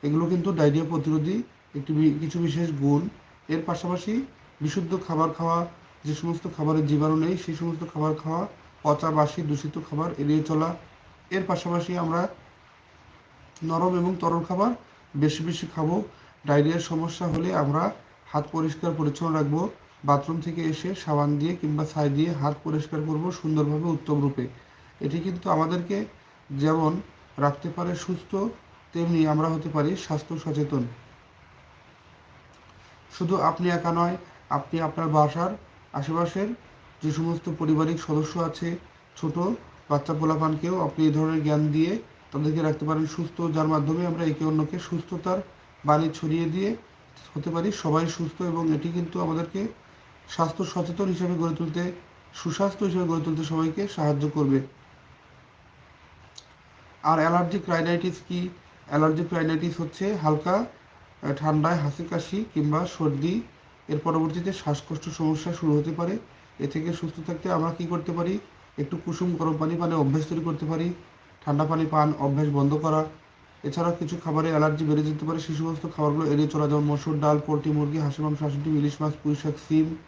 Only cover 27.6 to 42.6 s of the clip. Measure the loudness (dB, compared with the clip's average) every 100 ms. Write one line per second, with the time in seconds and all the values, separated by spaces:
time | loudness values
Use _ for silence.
27.6 | -6 -4 -4 -4 -4 -6 -4 -2 -2 -6
28.6 | -20 -20 -10 -4 2 4 4 4 2 0
29.6 | -2 0 0 0 -2 -4 -4 -8 -4 -2
30.6 | 0 0 -2 -8 -20 -20 -20 -20 -20 -20
31.6 | -20 -20 -20 -20 -20 -20 -20 -20 -20 -20
32.6 | -20 -20 -20 -20 -20 -6 0 4 2 2
33.6 | 0 2 2 2 2 0 -8 -20 -4 -4
34.6 | -2 -2 -2 -2 2 4 4 2 -2 -4
35.6 | -14 -20 -10 -6 -2 0 0 0 -4 -4
36.6 | -12 -20 -20 -6 -4 -2 -2 -2 -4 -2
37.6 | 2 4 2 0 0 -2 0 -2 -4 -2
38.6 | -6 -6 -10 -20 -20 -6 -4 0 -2 -2
39.6 | -8 -20 -2 -2 0 0 2 2 2 0
40.6 | 0 0 -2 2 4 4 2 2 2 2
41.6 | 4 2 2 0 -6 -20 -10 -2 0 2